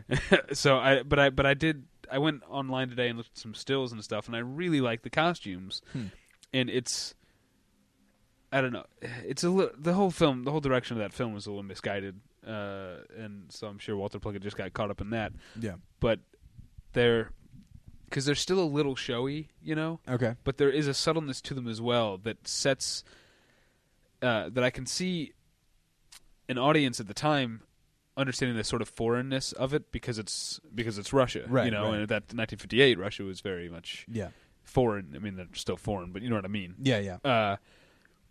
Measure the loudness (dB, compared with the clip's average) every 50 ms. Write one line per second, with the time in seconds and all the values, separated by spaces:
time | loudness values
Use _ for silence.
0 | -4 -2 -2 0 2 4 4 4 4 2 -2 2 4 6 6 6 6 6 6 4
1 | 4 2 4 6 6 6 6 4 4 4 4 4 2 0 0 0 -6 _ _ _
2 | -12 -4 -2 0 2 2 0 -2 -8 -8 -6 -4 -4 -2 -2 -2 -2 -2 0 0
3 | 0 0 0 -2 -8 -12 -14 -16 -14 -14 -12 -10 -4 0 0 0 0 -2 -4 -8
4 | -6 -4 -4 -4 -4 -4 -6 -6 -4 -4 -4 -2 0 2 4 4 4 2 0 -2
5 | -4 -2 0 2 2 2 2 -2 -6 -8 -8 -8 -8 -10 -12 -12 _ -10 -8 -8
6 | -8 -8 -10 -14 _ _ _ _ -16 -4 0 0 0 2 0 -2 -2 -2 -4 -6
7 | -6 -8 -12 _ _ _ _ _ _ _ _ _ _ _ _ _ _ _ _ _
8 | _ _ _ _ _ _ _ _ _ -2 0 2 2 2 -2 -6 -10 -12 _ -14
9 | -12 -12 -10 -10 -8 -8 -6 0 0 2 4 4 2 2 0 -4 -2 0 2 4
10 | 2 2 4 4 4 4 4 2 -2 -2 -2 0 2 4 2 2 2 0 -4 -4
11 | -4 -4 -4 -4 -4 -4 -4 -6 -8 -8 -8 -8 -8 -10 -10 -6 -4 -4 -4 -2
12 | -4 -6 -10 -12 -18 _ _ _ -14 -10 -8 -8 -6 -6 -8 -8 -10 -10 -12 -14
13 | -16 -18 -16 -14 -14 -14 -14 -16 -18 -16 -14 -12 -12 -10 -10 -10 -6 -4 -4 -2
14 | -2 -4 -4 -6 -6 -6 -6 -6 -8 -8 -8 -6 -8 -6 -4 -4 -2 -2 -2 -6
15 | -6 -4 -4 -4 -4 -4 -6 -10 -18 -16 -12 -8 -6 -6 -6 -8 -14 -18 _ 0
16 | 2 2 2 2 -2 _ _ _ -20 -20 -20 -20 -20 -20 -20 -20 -16 -6 2 4
17 | 6 6 6 4 2 -2 -8 -18 -18 -20 -20 -20 -20 _ -20 -20 -20 -20 -20 -20
18 | -14 -6 -4 -2 0 2 2 0 2 2 2 2 2 2 2 2 2 0 0 -4
19 | -4 -4 -2 -2 -2 -2 -4 -6 -8 -10 _ _ -6 -4 -2 -2 -2 -2 -4 -6
20 | -6 -2 0 0 2 0 0 -2 -4 -4 2 4 4 6 6 4 2 2 0 0
21 | 2 2 2 0 0 -2 -6 -8 -6 -8 -6 -6 -4 -6 -6 -2 0 2 4 4
22 | 4 2 -2 -4 -4 -6 -6 -6 -8 -6 -4 0 2 2 2 2 0 -6 -6 -6
23 | -8 -12 -20 -20 -20 _ _ _ _ _ _ _ _ _ _ _ _ _ _ _
24 | _ _ _ -2 0 2 2 2 0 -2 0 2 2 2 0 -2 -6 -6 -4 -2
25 | -2 -2 -2 -2 -4 -6 -10 _ _ _ _ _ _ _ _ _ _ _ _ _
26 | _ _ -20 -20 _ -20 -20 _ _ -6 -2 2 4 6 6 6 6 4 2 -2
27 | -8 -8 -8 -2 0 2 2 2 0 -2 -4 -8 -14 _ _ _ _ _ _ _
28 | _ _ -4 -2 -2 0 0 0 0 0 0 0 -2 0 0 -2 -2 -4 -4 -2
29 | 0 2 2 2 0 -2 -2 -2 -2 -4 -4 -2 -2 0 0 -2 -2 _ -10 -8
30 | -4 -4 -4 -4 -4 -6 -6 -6 -6 -8 -8 -10 _ -12 -6 -4 -4 -4 -4 -6
31 | -4 2 4 4 4 4 2 -6 -4 2 2 4 4 4 2 2 0 0 0 0
32 | 0 0 -2 -2 -2 -4 -4 -4 -4 -4 -4 -10 -8 0 6 8 8 8 8 4
33 | 0 -6 -6 -6 -8 -8 -8 -8 -6 -6 -6 -6 -6 -10 -12 -14 -14 -14 -14 -14
34 | -12 -10 -8 -6 -6 -8 -10 _ _ _ _ _ _ -2 2 4 4 4 2 0
35 | -6 -10 -12 -10 -10 -8 -8 -10 -12 -12 -10 -10 -6 -6 -6 -4 -2 -4 -4 -4
36 | -4 -6 -8 -8 -4 -2 -2 -2 -2 -2 -4 -6 -6 -6 -10 -2 0 2 2 2
37 | 0 -2 -6 -4 0 2 4 4 4 2 0 -2 _ _ _ _ _ _ _ _
38 | _ _ _ _ _ _